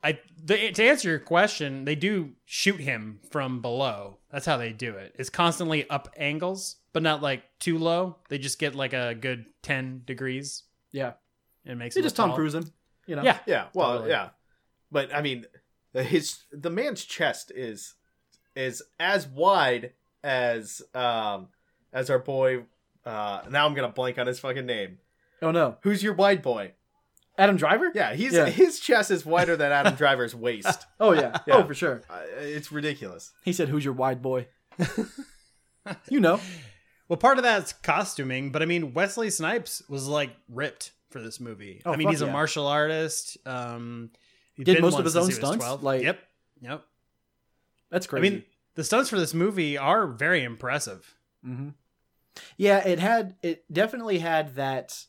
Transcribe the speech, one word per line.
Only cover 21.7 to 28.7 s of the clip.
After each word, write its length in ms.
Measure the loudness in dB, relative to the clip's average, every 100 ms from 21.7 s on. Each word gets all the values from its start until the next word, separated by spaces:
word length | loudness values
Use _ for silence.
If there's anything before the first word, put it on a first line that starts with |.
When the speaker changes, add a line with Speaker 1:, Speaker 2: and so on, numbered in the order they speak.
| _ _
Speaker 3:
as 180 | -6 0
our 80 | 0
boy, 460 | 0 2 2 0 -6 _ _ _ -10
uh, 360 | -6 -4 -6 -2
now 180 | 2 2
I'm 80 |
gonna 140 | 2 -4
blank 300 | -2 -4 -2
on 80 | -4
his 140 | -4
fucking 260 | -6 -6 -4
name. 320 | -4 -6 -10 _ _ _ _
Speaker 2:
Oh, 100 | 0
no. 240 | 2 2 0
Speaker 3:
Who's 200 | -2 0
your 100 | 0
wide 280 | 4 4 4
boy? 300 | 0 -2 -6 _ _ _ _ _ _ 4
Speaker 2:
Adam 180 | 6 6
Driver? 340 | 4 4 2
Speaker 3:
Yeah, 200 | 0 -2
he's, 180 | 0 2
Speaker 2:
Yeah. 120 | 4 4
Speaker 3:
his 340 | 6 6